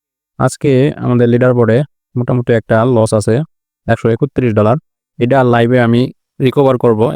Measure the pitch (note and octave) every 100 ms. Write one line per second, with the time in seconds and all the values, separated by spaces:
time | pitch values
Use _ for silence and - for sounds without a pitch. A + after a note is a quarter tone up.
0 | _ _ _ - B2+ - D3 C3 D3 -
1 | B2 A#2+ A#2+ A#2+ B2+ A#2+ A2 A#2 D3+ _
2 | _ C3 A#2+ B2 A#2+ A2+ - A2+ B2 A#2
3 | A2 A2 G#2+ A#2 E3 _ _ _ - A#2
4 | A#2 A2+ C3+ - B2 G#2+ G#2+ C3+ - _
5 | _ - B2 C3+ B2+ A#2 A#2 B2+ A#2 A#2+
6 | C3 - _ - C3 C#3+ C3+ B2+ B2 G#2+
7 | B2+